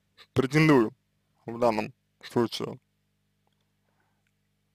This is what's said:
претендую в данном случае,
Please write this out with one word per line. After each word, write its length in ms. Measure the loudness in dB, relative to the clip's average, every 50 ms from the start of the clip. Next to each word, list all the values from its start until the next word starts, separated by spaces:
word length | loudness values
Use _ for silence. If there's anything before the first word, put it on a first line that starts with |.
| _ _ _ -20 -20 _
претендую 600 | _ -2 -2 0 2 2 4 4 4 4 2 0 -4 _ _ _ _ _ _ _ _ _ _
в 120 | -14 -4 -2
данном 340 | 0 0 0 -2 -6 -8 -12 _ _ _ _ _
случае, 560 | -20 -6 -4 -2 -2 -2 -4 -10 -12 -12 -12 -16 _ _ _ _ _ _ _ _ _ _ _ _ _ _ _ _ _ _ _ _ _ _ _ _ _ _ _ _ _ _ _ _ _ _ _ _ _ _